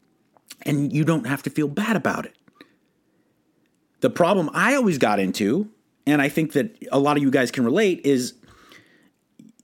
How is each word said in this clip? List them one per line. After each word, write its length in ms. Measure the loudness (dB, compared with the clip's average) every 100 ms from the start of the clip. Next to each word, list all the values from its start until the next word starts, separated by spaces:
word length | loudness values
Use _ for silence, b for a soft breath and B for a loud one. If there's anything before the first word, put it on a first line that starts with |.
| _ _ _ _ -20 -10 -4
And 260 | -2 0
you 120 | 0
don't 220 | 2 0 -2
have 160 | -6
to 60 | -4
feel 180 | -4 -4
bad 260 | -2 -2
about 320 | -2 -2 -4 -8
it. 80 | _ _ _ b b _ _ _ _ _ _ _ _ _ _ _ _
The 100 | -2
problem 400 | 2 2 2 0
I 200 | 0 0
always 240 | 2 2 2
got 220 | 2 2
into, 500 | 0 -2 0 -2 -4 _ _ _ 0
and 140 | 0
I 80 | 2
think 240 | 0 0
that 240 | -2 -2 -8 -4
a 80 | 0
lot 180 | 2 2
of 60 |
you 80 | 2
guys 200 | 2 0
can 140 | 0
relate, 360 | 0 2 0 0
is 300 | 0 0 -2 -10 -20 b b b b b b _ _ _ -20 _